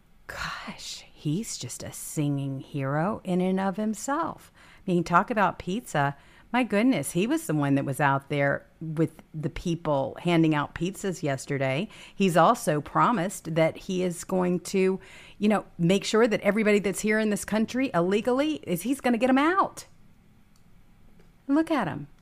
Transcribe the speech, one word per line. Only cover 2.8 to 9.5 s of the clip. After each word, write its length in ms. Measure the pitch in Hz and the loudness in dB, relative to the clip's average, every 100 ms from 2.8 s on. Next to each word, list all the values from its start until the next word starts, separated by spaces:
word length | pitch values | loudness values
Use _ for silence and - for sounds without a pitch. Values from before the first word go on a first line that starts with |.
| 135 147 180 220 | -4 -2 -2 -4
in 160 | 185 180 | -2 0
and 180 | 185 190 | 0 0
of 180 | 196 190 | -2 -2
himself. 760 | 214 214 - 285 320 - - _ - - - | -4 -4 -4 -4 -4 -8 -16 _ -20 -10 -2
I 60 | |
mean, 120 | 175 | 0
talk 260 | 165 175 - | 4 4 4
about 280 | 220 170 - | 2 0 0
pizza. 580 | - 202 - 151 143 143 - - - | -6 -8 -4 0 0 -2 -12 -20 -4
My 100 | 240 | -2
goodness, 500 | 226 202 247 196 143 | 0 2 4 2 0
he 140 | 170 220 | 0 0
was 200 | 320 - | 0 0
the 80 | |
one 200 | 151 143 139 | 0 2 2
that 80 | |
was 160 | 135 135 | 2 2
out 280 | 143 139 - | 2 2 0
there 380 | 147 143 139 - - | 0 2 0 -4 -14
with 420 | 160 156 151 - - | -6 0 -2 -2 -16
the 160 | 156 151 | -8 -6